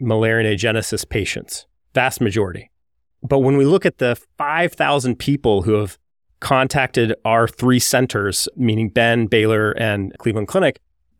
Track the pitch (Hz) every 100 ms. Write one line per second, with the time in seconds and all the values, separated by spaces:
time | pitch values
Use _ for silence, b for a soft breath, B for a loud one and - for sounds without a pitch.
0 | 123 110 113 113 107 101 113 110 - 107
1 | - 110 92 - - - - _ _ 131
2 | 127 - 113 104 95 - - _ _ _
3 | _ _ 123 139 127 143 139 185 180 -
4 | 123 120 _ - 147 160 175 - 143 143
5 | 123 - - 143 120 101 98 104 104 -
6 | _ _ _ - - 131 131 143 127 127
7 | 113 - 110 113 113 - 123 123 - 123
8 | 127 104 101 - - - 120 110 113 120
9 | 117 117 110 113 107 107 107 - 113 104
10 | 98 - 117 107 104 190 156 - _ _
11 | _